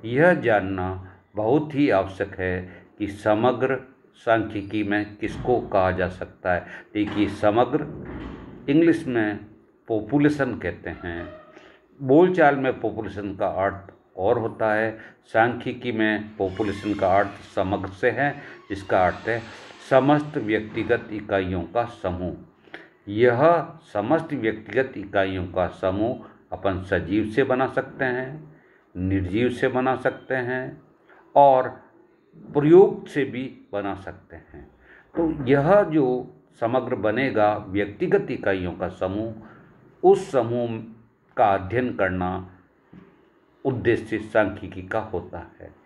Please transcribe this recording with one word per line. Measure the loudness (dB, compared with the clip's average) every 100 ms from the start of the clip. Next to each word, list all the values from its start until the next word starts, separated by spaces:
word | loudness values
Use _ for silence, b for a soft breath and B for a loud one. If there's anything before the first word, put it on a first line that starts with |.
यह | -2 4 4
जानना | 4 4 2 2 -4 -4 -6 -12 -20 _ -4
बहुत | 2 2 0
ही | 0 2
आवश्यक | 2 0 -4 -6
है | -4 -4 -4 -6 -18 -20 _
कि | -8
समग्र | -2 0 2 2 0 -2 -2 -6 _ _
सांख्यिकी | _ 0 2 2 -6 -6 -4
में | -2 -2 -4 -8
किसको | -8 -6 0 0
कहा | 2 2 2
जा | 2 -2
सकता | -4 -14 -8 -2
है। | -2 B B B
देखिए, | -4 -2 0 -2
समग्र | 2 2 2 2 0 -6 -10 -12 -12 -12 -14 -16 -12 2
इंग्लिश | 4 6 2 0
में | -2 -2 -4 -12 -20 _ _ -4
पॉपुलेशन | -4 0 4 4 2 -2 -2
कहते | -6 -6 -12
हैं, | -10 -8 -10 -12 -16 -20 B B B _ -10
बोलचाल | 4 6 6 6 4 4
में | -2 -2
पॉपुलेशन | -4 -6 -8 -8 -8 -4
का | -4
अर्थ | 0 -2 -2 -16 -20 _ -4
और | 0 0
होता | -2 -2 0
है, | 0 -2 -6 B B _
सांख्यिकी | 2 4 2 -6 -6 -6
में | 0 2 0 -4 -4
पॉपुलेशन | -4 -2 -4 -2 -4
का | 0 4 4
अर्थ | 2 -4 -8
समग्र | -4 -2 -2 -4
से | -2 0
है, | 0 -2 -4 B B -12
जिसका | -12 0 2 2
अर्थ | 0 -4
है | -6 -6 B B -20 2
समस्त | 4 6 2 2 -6
व्यक्तिगत | 0 -2 -2 -6 0 -2 -2
इकाइयों | -10 -2 -2 0 -4
का | -2 -4
समूह। | -4 -4 -6 -4 -6 -8 -16 _ B B B B -8
यह | 2 4 6 4 4 0 -14 -6
समस्त | -4 0 0 0
व्यक्तिगत | -4 -2 -4 -4 -2 -2 -4
इकाइयों | -4 0 0 -2 -4
का | -2 -2
समूह | 0 -2 0 -2 -4 B B _
अपन | -6 -4 -4
सजीव | -2 -2 0 -2 0
से | 0
बना | 2 2 0
सकते | -2 -6 -6
हैं, | -4 -4 -8 -12 -18 b b b b -6
निर्जीव | -2 0 0 0 0
से | 0 0
बना | 0 -2 0
सकते | -2 -4 -6
हैं | -4 -4 -6 -8 -14 _ _ b b b 6
और | 8 6 0 -8 -20 _ _ _ _ -20
प्रयोग | -4 0 8 10 8 4 -6
से | -4
भी | -4 -4 -10 -14 -8
बना | -6 -4
सकते | -6 -10 -16 _ -20
हैं। | -20 -20 -20 _ b b b -4
तो | -2 -2
यह | 2 4 6 4
जो | 4 2 2 0 -6 -18 _ _
समग्र | 0 0 0
बनेगा | -2 0 0 0 2 2 2 -4
व्यक्तिगत | -4 -4 -4 0 0 0
इकाइयों | -4 -2 -2 -4
का | -4 -8
समूह, | -4 -4 -4 -6 -10 B B B B -20 _
उस | 4 4 2
समूह | 0 0 -2 -4 -6 -10 -20 _ _ _ 2
का | 4
अध्ययन | 4 0 -2 -2
करना | 0 -2 0 -4 -6 -10 -20 _ _ _ -20 -20 _ _ _ _ _
उद्देश्य | -6 -2 0 0 -2 -6
सांख्यिकी | 0 0 0 -2 -12 -14
का | -6 -6
होता | -6 -8 -8 -14 -16 _
है। | -20 -20